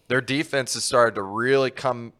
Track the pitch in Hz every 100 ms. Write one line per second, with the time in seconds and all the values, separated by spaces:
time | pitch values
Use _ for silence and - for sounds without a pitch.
0 | - 127 123 139 160 139 127 117 - 123
1 | 117 104 98 104 123 135 131 - 135 120
2 | 117